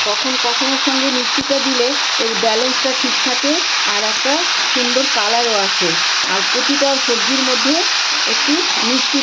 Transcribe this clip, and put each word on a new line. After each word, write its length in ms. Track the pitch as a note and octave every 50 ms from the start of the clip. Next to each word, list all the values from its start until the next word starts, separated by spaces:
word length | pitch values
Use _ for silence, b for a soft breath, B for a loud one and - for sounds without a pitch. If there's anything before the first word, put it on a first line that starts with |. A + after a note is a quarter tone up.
| -
কখন 260 | G#3+ - - - C4 B3+ B3 -
কখনোর 360 | A#3+ A#3+ - C#4 C4 C4+ C4 -
সঙ্গে 220 | C#4 C4 C4 C4 C#4 B3+
মিষ্টিটা 400 | B3 A#3+ A#3+ - C#4+ C4+ - C#4 C4+ -
দিলে 200 | C4+ B3+ B3 A#3+ C4 D4 - - - - - A#3
এর 80 | A3+ A3 F#3+
ব্যালেন্সটা 480 | A3+ A3+ G#3+ A3+ B3+ C4 B3+ - - C4 B3+ -
ঠিক 140 | - B3 - - -
থাকে, 260 | B3+ B3 - - C#4+ D#4 F4 F4 - - - - -
আর 100 | G#3 G3+ G#3+ G#3+
একটা 220 | A3 - - C4 D4 E4 F4+ - - - - -
সুন্দর 320 | - C4 B3 A#3+ B3 B3+ C4+ - -
কালারও 380 | A#3 G3+ G#3 A#3 A#3 A#3+ A#3 A3 G3+ G3
আসে, 220 | G3 - - F#3 E3 E3 E3 - - - - - -
আর 80 | F#3 G3 F#3+ -
প্রতিটা 380 | A#3 B3 B3+ - C#4+ C#4+ C#4+ C#4 C#4 C4 -
সবজির 360 | A#3+ A#3 A3 - B3+ C4+ C4+ C4 C4
মধ্যে 260 | B3+ A#3 B3+ C4+ D4+ E4+ G4 - - - - - - - - -
একটু 200 | A3 A3+ - C#4 D4+ F4 - - - - A3 A#3
মিষ্টি 300 | C4 C4 - - - C4+